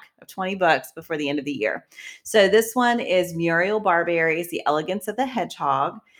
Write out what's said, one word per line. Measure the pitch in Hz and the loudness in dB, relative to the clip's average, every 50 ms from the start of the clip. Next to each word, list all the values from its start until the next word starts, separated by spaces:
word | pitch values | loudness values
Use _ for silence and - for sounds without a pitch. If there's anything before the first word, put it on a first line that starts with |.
| - _ _ _ | -12 _ _ _
of | - - | -20 -16
twenty | - 196 190 185 202 | -10 -8 -6 -6 -2
books | 190 180 165 147 131 - - - | 2 2 2 2 2 0 -6 -14
before | 160 160 - 165 | -18 -10 -8 -6
the | 151 151 | -4 -2
end | 139 143 | -2 -4
of | 147 135 | -4 -4
the | 147 | -6
year. | 143 110 107 95 71 - - _ - - - - - - _ | -4 -2 -2 -2 -2 -6 -10 _ -20 -20 -20 -20 -20 -16 _
So | - - 220 196 | 2 4 4 6
this | 190 196 220 220 226 - | 6 6 4 4 2 0
one | 254 240 240 240 233 | 0 2 2 2 0
is | - - 180 180 180 170 170 | 0 0 2 2 2 0 -2
Muriel | 165 170 165 165 170 180 196 214 214 | -2 0 2 2 2 2 0 0 0
Barberry's | 196 196 170 170 170 170 170 165 165 165 156 165 170 170 | 2 2 2 2 2 2 0 2 2 2 0 -2 -4 -6
The | 165 - - | -8 -4 -2
Elegance | - 151 151 156 165 185 196 - 214 | -2 0 0 -2 -2 -6 -6 -6 -6
of | 208 | -4
the | 240 269 | -4 -4
Hedgehog. | 254 254 233 175 170 - - 160 143 135 135 143 170 - 214 - _ _ | -4 -2 -4 -4 -6 -6 -4 -2 0 0 0 0 -2 -4 -8 -16 _ _